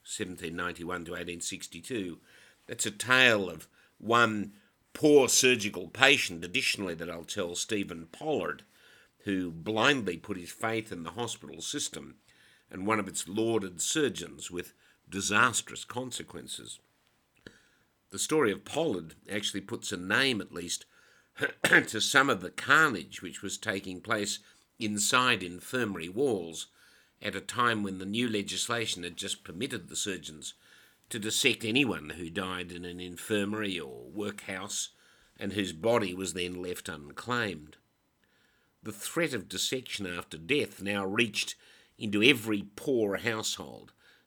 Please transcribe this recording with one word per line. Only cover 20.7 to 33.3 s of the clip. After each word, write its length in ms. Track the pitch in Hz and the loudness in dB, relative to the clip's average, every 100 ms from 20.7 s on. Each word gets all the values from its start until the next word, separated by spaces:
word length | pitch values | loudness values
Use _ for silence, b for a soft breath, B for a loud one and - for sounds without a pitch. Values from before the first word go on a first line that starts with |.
| - - b b b b | -6 -8 b b b b
<clears throat> 340 | - 143 - | -6 -4 0
to 380 | - 175 - 110 | 4 6 4 -2
some 280 | - 139 139 | 4 6 6
of 120 | 104 | 2
the 100 | 90 | -2
carnage 680 | - - 151 156 98 - - | -4 4 6 6 2 -6 -12
which 200 | - - | -12 -10
was 160 | 98 - | -8 -6
taking 440 | 110 101 98 92 | -4 -4 -4 -8
place 380 | 107 110 104 - b b b - | -2 -2 0 -4 b b b -6
inside 640 | 110 104 101 127 123 113 | -4 0 4 6 6 2
infirmary 680 | 90 90 - 127 110 90 82 | 0 -10 -4 -2 0 -2 -4
walls 580 | 98 143 101 82 80 - b b b b b | 0 2 0 -2 -10 -12 b b b b b
at 120 | 104 | -6
a 60 | 98 | -6
time 420 | - 117 120 110 | -6 0 2 2
when 160 | 101 92 | -2 -4
the 80 | 95 | -2
new 220 | 110 123 | 0 2
legislation 760 | 104 98 92 - 117 110 90 | 0 -2 -4 -2 -2 -2 -4
had 120 | 87 82 | -6 -6
just 300 | 98 - - | -8 -8 -10
permitted 420 | 80 135 117 85 | -6 -4 -6 -8
the 80 | - | -6
surgeons 580 | 104 90 73 78 - - B B B B B | -4 -4 -8 -12 -14 -16 B B B B B
to 100 | 117 | -6
dissect 460 | 107 - 127 110 110 | -2 4 4 4 2
anyone 460 | 123 131 82 76 | 4 4 0 -4
who 180 | 78 85 | -8 -4
died 420 | 92 92 90 87 | -4 -4 -4 -6
in 140 | 87 87 | -8 -10
an 160 | 87 | -8
infirmary 760 | 90 87 - | -10 -10 -2